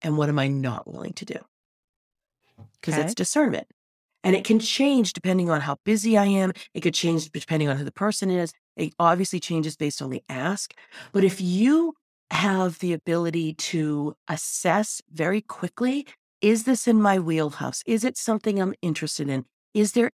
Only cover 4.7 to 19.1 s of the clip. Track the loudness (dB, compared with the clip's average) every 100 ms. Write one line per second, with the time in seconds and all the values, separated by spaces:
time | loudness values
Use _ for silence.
4.7 | 0 2 2 0 -2 0 0 2 0 -2
5.7 | -4 0 0 4 4 4 2 2 -2 -10
6.7 | -4 -2 0 0 0 -2 -8 -4 0 0
7.7 | -2 -4 -4 -2 0 0 0 -2 -8 _
8.7 | -8 -6 2 4 4 0 -4 -2 -2 -2
9.7 | -2 -4 -4 -8 -8 -8 -6 -4 -4 -8
10.7 | -14 -20 -20 -4 2 2 2 -2 2 4
11.7 | 4 2 -4 _ _ -6 0 0 2 0
12.7 | -2 -4 -2 -2 -2 0 -2 -4 -4 -4
13.7 | -2 0 -2 -4 -6 -8 -8 -6 -4 0
14.7 | 0 0 -6 -10 -4 -2 -2 -4 -8 -8
15.7 | -2 -2 -2 -6 -16 _ _ 2 4 2
16.7 | 0 4 4 6 2 2 0 -2 -4 -8
17.7 | -6 -2 0 -2 -4 -2 -2 0 0 -2
18.7 | -2 -4 -4 -4